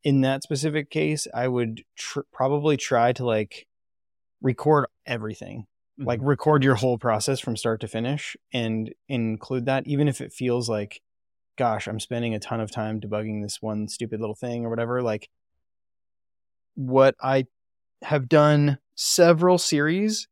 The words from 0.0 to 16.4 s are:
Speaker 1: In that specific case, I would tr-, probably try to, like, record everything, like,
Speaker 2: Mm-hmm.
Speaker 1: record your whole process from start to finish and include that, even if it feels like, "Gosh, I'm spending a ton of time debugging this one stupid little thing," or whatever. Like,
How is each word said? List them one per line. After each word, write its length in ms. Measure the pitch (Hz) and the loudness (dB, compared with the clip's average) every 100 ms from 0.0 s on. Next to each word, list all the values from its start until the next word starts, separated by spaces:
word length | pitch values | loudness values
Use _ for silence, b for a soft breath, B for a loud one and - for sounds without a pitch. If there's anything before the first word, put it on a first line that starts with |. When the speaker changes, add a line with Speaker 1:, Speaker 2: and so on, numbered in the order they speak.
Speaker 1:
In 160 | 151 139 | 2 2
that 240 | 131 135 | 2 0
specific 460 | - 143 151 156 143 | -4 -4 -2 -4 -4
case, 360 | 160 156 151 - | -2 -2 -2 -6
I 140 | 120 127 | -4 -2
would 340 | 123 117 113 _ - | 0 -2 -6 _ -14
tr-, 240 | - - - | -10 -10 -10
probably 440 | - 135 147 151 143 | -2 0 2 0 0
try 360 | - 120 120 | 0 2 2
to, 100 | 123 | 2
like, 420 | 123 110 107 - - _ _ _ _ _ _ _ | 0 0 -2 -8 -20 _ _ _ _ _ _ _
record 460 | 135 123 151 151 135 _ | -2 0 4 4 2 _
everything, 640 | - 117 107 104 98 101 107 _ _ - | -8 -6 -6 -10 -12 -14 -16 _ _ -10
like, 220 | 131 120 | -4 -2
Speaker 2:
Mm-hmm. 80 | 135 | 0
Speaker 1:
record 340 | 143 156 151 | 2 4 4
your 140 | 135 120 | 4 4
whole 220 | 127 120 | 2 0
process 420 | 120 107 120 135 | 0 0 0 -4
from 160 | - 113 | -4 -4
start 240 | 117 113 | -2 -2
to 80 | 113 | -4
finish 480 | 110 120 147 - - _ | -4 -4 -4 -8 -16 _
and 420 | 127 113 110 110 - _ | -4 -2 -2 -6 -12 _
include 580 | 135 113 110 - 131 120 | -2 -2 -4 -4 -4 -2
that, 220 | 135 - | -2 -2
even 180 | 143 147 | 0 0
if 140 | 131 | -2
it 120 | 127 | -10
feels 360 | - 123 120 117 | -6 -2 -2 -2
like, 340 | 110 104 - _ _ _ _ _ - | -4 -4 -12 _ _ _ _ _ -2
"Gosh, 320 | 123 110 - | 0 0 -4
I'm 100 | 107 | -8
spending 340 | - 120 117 | -6 -4 -4
a 40 | 110 | -4
ton 220 | - 117 | -6 -6
of 100 | 110 | -6
time 300 | - 107 110 | -6 -6 -6
debugging 420 | 104 107 110 107 | -6 -6 -4 -6
this 180 | 104 - | -8 -8
one 280 | 110 107 107 | -6 -6 -6
stupid 320 | - 117 110 | -8 -8 -6
little 160 | 110 107 | -8 -8
thing," 280 | 123 120 | -8 -6
or 60 | 117 | -6
whatever. 320 | 113 117 123 | -4 -4 -2
Like, 280 | 120 107 - _ _ _ _ _ _ _ _ _ _ _ | -2 -4 -8 _ _ _ _ _ _ _ _ _ _ _